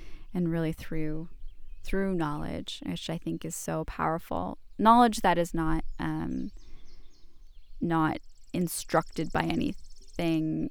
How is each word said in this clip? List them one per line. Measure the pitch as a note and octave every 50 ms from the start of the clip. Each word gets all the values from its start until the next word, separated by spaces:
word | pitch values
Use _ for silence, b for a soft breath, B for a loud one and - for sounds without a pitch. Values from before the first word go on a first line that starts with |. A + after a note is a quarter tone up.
| B B B B B B B
and | F3+ F3 E3
really | E3 E3 E3 D#3 E3
through, | - - - E3 D#3+ D#3 D3+ D#3 D#3 E3+ - - - - - - - - - - - -
through | - - F#3+ G3 G3 F#3+
knowledge, | E3+ D#3+ D3 D3 D3+ D#3+ - - - - - - - -
which | - F3 E3+ - -
I | E3 E3+
think | - E3 E3 D#3+ -
is | D#3+ E3
so | - - - E3 D#3+ D#3+
powerful. | - - - E3 D#3+ D#3+ E3+ - - - E3 F3+ F3+ - - - - - -
Knowledge | G3+ A3 A#3 A#3+ B3 A#3 G#3 -
that | - F#3+ F3 E3+
is | E3+ E3+ -
not, | E3 D#3+ D#3+ E3 E3 - - - -
um, | - D#3+ D#3 D#3 D#3+ - - - - G3+ - b b b b b b b b b b b b b b b b b b - - - - - - -
not | - F3 E3 E3 D#3+ D#3 - - - - - - - - -
instructed | F3 F3+ E3 - - - - - E3 D#3 - - - E3 -
by | - D#3 E3
anything | E3 D#3+ - - - G3 - - - - - - - - - E3+ E3 D#3+ D#3+ D#3+ D#3 D#3 D#3 D#3+ -